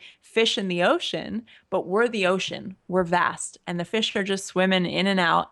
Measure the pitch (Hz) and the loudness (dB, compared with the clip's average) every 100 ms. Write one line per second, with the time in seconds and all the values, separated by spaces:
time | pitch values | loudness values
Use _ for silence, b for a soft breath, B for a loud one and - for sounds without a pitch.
0 | B B - 226 226 - 190 175 185 339 | B B -4 0 2 0 -2 2 2 2
1 | - 160 - 208 - b b 185 165 202 | -2 -6 -6 -8 -10 b b -4 0 0
2 | 240 226 180 185 - - 185 185 - 180 | 0 2 2 0 -2 -8 -12 -14 -2 0
3 | 170 175 - 170 - - - 175 170 220 | 2 2 0 -2 -12 -12 -8 -6 -2 -2
4 | 220 214 196 190 - 185 190 185 170 160 | -2 -2 -2 -4 -2 0 2 2 2 0
5 | 190 190 170 165 - | 0 2 4 2 0